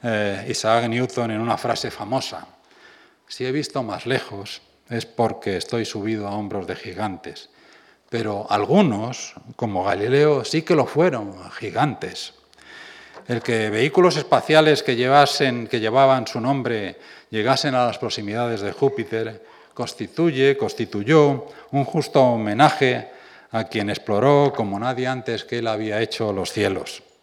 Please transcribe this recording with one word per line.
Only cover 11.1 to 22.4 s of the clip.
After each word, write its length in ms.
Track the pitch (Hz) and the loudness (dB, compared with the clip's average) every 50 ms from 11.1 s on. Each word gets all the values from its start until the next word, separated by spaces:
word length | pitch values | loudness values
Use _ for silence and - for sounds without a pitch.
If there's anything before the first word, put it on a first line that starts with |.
| 143 120 104 101 98 92 90 - - | 2 -2 -6 -8 -12 -14 -18 -16 -14
gigantes. 840 | - - 104 85 110 135 147 107 - - 92 - - - - - _ _ _ _ _ - - - - - - - - - - - - - - | -10 -10 -6 0 0 0 0 0 -6 -10 -12 -10 -12 -14 -14 -16 _ _ _ _ _ -20 -20 -20 -20 -20 -20 -20 -20 -20 -20 -20 -20 -6 -6
El 140 | 120 113 | -6 -4
que 300 | - - 120 113 110 107 | -2 -2 0 0 0 0
vehículos 460 | 104 107 120 156 - - 180 180 143 151 | 0 0 0 2 4 6 6 6 4 2
espaciales 680 | 143 - - 123 - - 151 156 156 156 151 139 - | 0 2 2 2 4 6 6 6 8 8 4 4 2
que 120 | - 131 | -2 0
llevasen, 720 | 117 123 127 135 143 143 139 - - 156 135 120 120 117 | 0 2 6 6 6 6 6 4 0 0 0 0 -2 -4
que 140 | 113 - 120 | -4 -4 -2
llevaban 480 | 107 110 110 131 139 135 131 131 117 - | -2 2 4 4 6 6 4 2 0 -4
su 120 | - 127 | -6 -4
nombre 600 | 113 127 139 139 120 120 117 110 104 92 92 - - - - - - _ | -2 0 -2 0 0 -2 -2 -4 -4 -6 -10 -14 -20 -20 -20 -20 -20 _
llegasen 420 | - 110 107 123 135 131 - 151 131 | -4 -2 2 2 2 2 2 0 0
a 140 | 127 123 120 | 2 0 0
las 100 | 107 - | -2 -4
proximidades 640 | - 113 - - 107 101 104 113 120 120 117 104 | -6 -6 -6 -6 -6 -6 -4 -4 -2 -2 -4 -4
de 100 | 98 101 | -6 -8
Júpiter 720 | 95 - 139 139 135 - 113 - - 113 113 113 110 104 - - - - - _ _ | -2 0 0 0 2 0 -6 -4 -4 -4 -4 -6 -8 -12 -20 -20 -20 -20 -20 _ _
constituye, 840 | - 123 117 - - 110 95 - - 165 170 143 131 135 139 139 | -10 -8 -8 -8 -10 -10 -10 -2 0 2 2 4 4 4 4 4
constituyó 920 | 135 107 101 - - 117 - - 104 101 110 156 156 147 143 139 127 - - - - - - | 4 -2 -4 -2 -4 -6 -4 -4 -6 0 4 6 8 8 6 4 0 -4 -12 -18 -20 -16 -6
un 140 | - 143 139 | -2 -2 -2
justo 360 | - - 165 143 - - 147 | 0 -2 -4 -4 2 4 6
homenaje 880 | 135 123 120 113 | 6 6 4 2